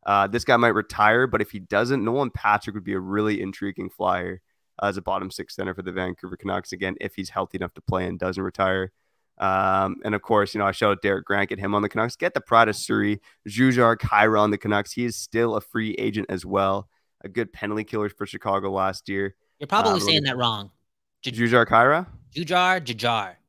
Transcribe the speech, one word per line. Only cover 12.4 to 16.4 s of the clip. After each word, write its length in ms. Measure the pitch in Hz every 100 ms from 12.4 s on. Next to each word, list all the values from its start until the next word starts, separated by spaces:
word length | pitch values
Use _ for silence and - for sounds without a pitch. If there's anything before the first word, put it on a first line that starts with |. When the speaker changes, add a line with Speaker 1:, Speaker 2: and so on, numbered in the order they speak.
Speaker 1:
pride 260 | - 117 113
of 80 | 104
Surrey, 460 | - 110 104 104 _ _ -
Jujhar 480 | 104 131 123 120 113
Khaira 440 | 113 104 107 110
on 120 | 107
the 60 | 104
Canucks. 340 | 104 104 104
He 140 | - 120
is 100 | 110
still 400 | - 113 117 107
a 60 |
free 320 | - 113 110 -
agent 320 | 110 107 98
as 160 | 95